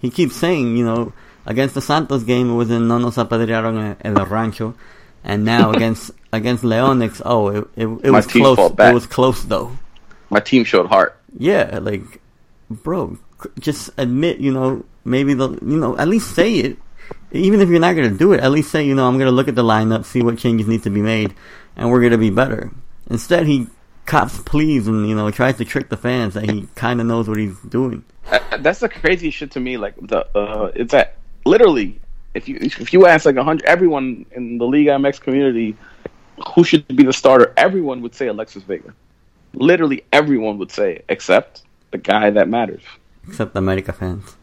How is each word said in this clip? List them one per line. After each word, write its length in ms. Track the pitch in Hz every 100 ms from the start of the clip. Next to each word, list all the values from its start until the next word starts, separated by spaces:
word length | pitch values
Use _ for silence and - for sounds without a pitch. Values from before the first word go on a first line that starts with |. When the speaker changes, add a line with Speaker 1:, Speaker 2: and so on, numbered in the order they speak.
Speaker 1:
He 100 | 127
keeps 260 | - 160 -
saying, 400 | 165 170 123 117
you 80 |
know, 280 | 117 113 113 - - _
against 300 | - 110 135
the 60 | 139
Santos 420 | 131 151 151 139
game, 280 | 113 123 123
it 40 |
was 160 | 117 117
in 160 | 117 117
"No 120 | 117
nos 180 | 120 117
apedrearon 800 | 113 117 113 113 113 110 107 101
el 220 | - 101 95
rancho," 480 | 107 113 - 110 120 - - - _
and 200 | - 104
now 260 | 107 120 113
Speaker 2:
<laughs> 40 |
Speaker 1:
against, 380 | 117 113 110 - - -
against 300 | 110 113 123
León, 420 | 123 113 131 131
it's, 160 | 113 -
"Oh, 240 | - 117 104
it, 200 | 104 104
it, 120 | - 113
it 240 | 113 -
Speaker 2:
My 60 | 104
Speaker 1:
was 80 | 107
Speaker 2:
team 140 | 123
Speaker 1:
close. 140 | 135 123
Speaker 2:
fought 200 | 90 -
back. 160 | 104
Speaker 1:
It 20 |
was 120 | 120 120
close 360 | - 131 123
though." 280 | 98 104 - 123 - - - - -
Speaker 2:
My 100 | 101
team 240 | - 131
showed 220 | 113 101 90
heart. 280 | 104 85 - _ -
Speaker 1:
Yeah, 400 | 147 202 - 101
like, 220 | 101 101 98 - _ _ _ _ _
bro, 500 | 113 - 180 127 - - _
c-, 80 | - -
just 300 | - 143 - -
admit, 400 | 127 123 165 -
you 140 | 139
know, 320 | 131 131 131 - -
maybe 280 | - 127 139
the, 160 | 135 131 -
you 140 | - 151
know, 200 | 131 123
at 120 | 151
least 260 | 220 -
say 200 | - 190
it. 240 | 208 127 - - - - - -
Even 300 | - 190 208
if 80 | 190
you're 100 | 170
not 160 | 170
gonna 160 | 170 127
do 220 | 98 175
it, 80 | 165
at 100 | 131
least 200 | 147 151
say, 120 | 160
you 100 | 147
know, 120 | 135 127
"I'm 100 | 127
gonna 140 | 131
look 160 | 127 135
at 60 |
the 80 | 120
lineup, 420 | 117 110 110 113
see 180 | - 127
what 160 | 117 113
changes 280 | 123 113 107
need 160 | 113
to 80 | 107
be 120 | 101
made, 320 | 104 113 107 - - - - -
and 140 | 117
we're 120 | 123
gonna 160 | 120 117
be 120 | 110
better." 400 | 101 131 110 - - - - -
Instead, 380 | 113 - 175 156
he 220 | 139 117 - _ - -
cops 320 | 156 - -
pleas 460 | - 147 156 143 104
and, 200 | 110 107
you 60 |
know, 160 | 110 104
tries 260 | 104 127 131
to 60 |
trick 240 | 113 143 -
the 80 | -
fans 380 | 123 127 113
that 160 | 98 107
he 160 | 107 98
kinda 300 | - 120 120
knows 240 | 117 117 110
what 100 | 107
he's 200 | 107 92 120
doing. 340 | 120 127 113 - - -
Speaker 2:
Uh, 80 | 107 - -
that's 220 | 139 190
the 80 | 240
crazy 420 | - 156 180 165
shit 200 | - 147
to 80 | -
me. 160 | 127 127
Like, 180 | 101 -
the, 260 | 107 107 - 104
uh, 360 | 104 107 101
it's 180 | - 120
that 240 | 143 - - - -
literally, 560 | - 202 208 143 98 104 - - -
if 140 | - -
you, 100 | 277
if 320 | - - 120
you 140 | 185 185
ask, 180 | 160 156
like, 100 | 131
a 80 |
hundred, 220 | 151 160 -
everyone 580 | 175 180 147 131 117 -
in 260 | 123 120 120
the 80 | 120
Liga 280 | 143 147
M 100 | 139
X 140 | 139 135
community, 580 | - 131 139 117 113 104 - - - - _ - -
who 100 | -
should 240 | 170 160 147
be 160 | 131
the 80 | 135
starter, 400 | 131 131 131 117 -
everyone 440 | 156 190 156 127
would 120 | 117
say 120 | - 127
Alexis 340 | 104 110 101
Vega. 280 | 95 90 - - _ _ _ _ _ -
Literally 460 | 139 180 160 135 -
everyone 460 | 143 151 131 110 104
would 140 | 90
say 240 | - 101 82
it, 80 | -
except 540 | - - 95 - - _ _ _
the 60 | 85
guy 300 | - 104 104
that 180 | 104 95
matters. 340 | 117 110 - - - _ _ -
Speaker 1:
Except 240 | - 107
the 80 | -
America 320 | 95 95 95
fans. 420 | 92 92 90 95 -